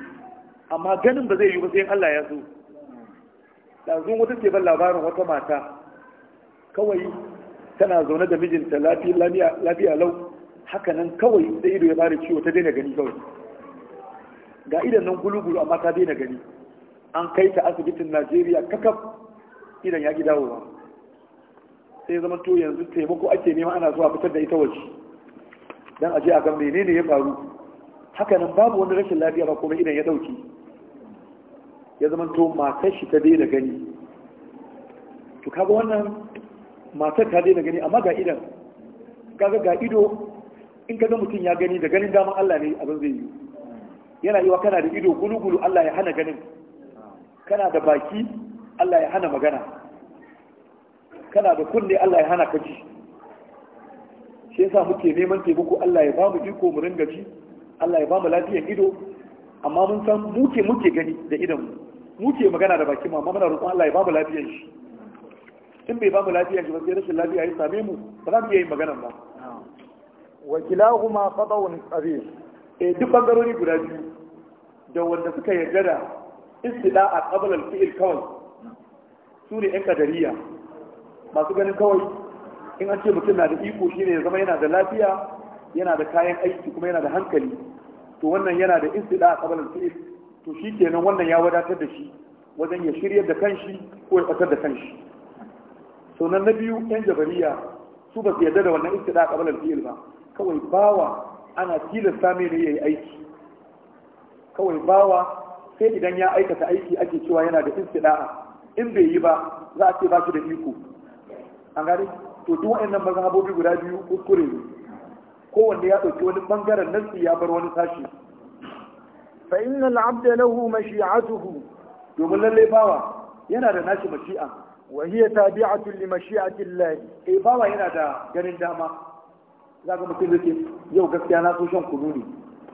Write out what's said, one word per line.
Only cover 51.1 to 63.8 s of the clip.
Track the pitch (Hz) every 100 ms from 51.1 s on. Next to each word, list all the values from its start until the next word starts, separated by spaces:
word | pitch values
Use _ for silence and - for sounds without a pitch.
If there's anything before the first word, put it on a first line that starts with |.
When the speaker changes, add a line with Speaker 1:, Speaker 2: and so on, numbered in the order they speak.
| - -
Speaker 1:
Kana | 196 196 160
da | 151
kunne, | 226 196 190
Allah | 185 175
ya | 156
hana | 175 165
ka | 151
ji. | - - - - - - - - - - - - - - - - - - - -
Shi |
yasa | 190 196
muke | 175 180 175
neman | 160 180 190
taimako, | 180 165 165 -
Allah | 180 175 147
ya |
ba | 147 196
mu | 175 196
iko | - 180
mu | 151
ringa | 170 175 151
ji, | 185 202 - - - - -
Allah | 165 170
ya | 151
ba | 190
mu | 175
lafiyar | 170 - 165 156
ido, | 208 - - - - - - - -
amma | 147 160 190
mun | 208 214
san | 214 214
muke, | 226 269 240
muke | 202 233 190
gani | 170 160 160 -
da | 151
idon | 175 147
mu. | - - - - - - 233
Muke | 269 202
magana | 170 190 170
da | 143
baki | 139 -
mu, | 156
amma | 151
muna | 190 175
roƙon | 156 180
Allah | 180